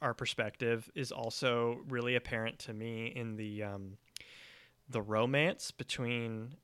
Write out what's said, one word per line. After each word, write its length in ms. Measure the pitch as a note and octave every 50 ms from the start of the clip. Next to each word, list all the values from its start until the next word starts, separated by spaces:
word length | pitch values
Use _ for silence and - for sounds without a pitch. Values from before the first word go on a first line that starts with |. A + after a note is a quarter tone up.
| -
our 120 | C3 A#2
perspective 720 | - C3 - - - A2+ G#2+ - - B2+ A#2 A#2 A2+ A#2 - -
is 160 | - C3+ A#2+
also 720 | - C#3+ A#2 A2+ - - C3+ B2+ A#2+ A#2+ A#2+ A#2+ A#2+ B2+ - D3
really 260 | C3 A#2+ A#2+ B2 B2
apparent 420 | A#2+ A#2+ - B2 A2+ A2 A2+ - -
to 120 | - - A2
me 320 | G#2+ A2+ A2+ A2+ A2 A2+ A#2
in 260 | B2 B2+ A#2 A2+ A2
the, 260 | G#2+ A2 G#2+ G#2 G#2 G#2+
um, 320 | G2+ G2+ G2 G2 G2 G2 - _ _ _ - - - - - - - - - - - _ _ _ -
the 140 | B2 A#2 G2+
romance 680 | G#2 G#2+ G#2+ A2+ B2 C#3 C#3+ D3+ F3 F#3+ - - - -
between, 800 | - B2+ - - - C3 A#2 A#2+ A#2+ A#2 A2+ A2+ A2 A2 B2 C#3+ -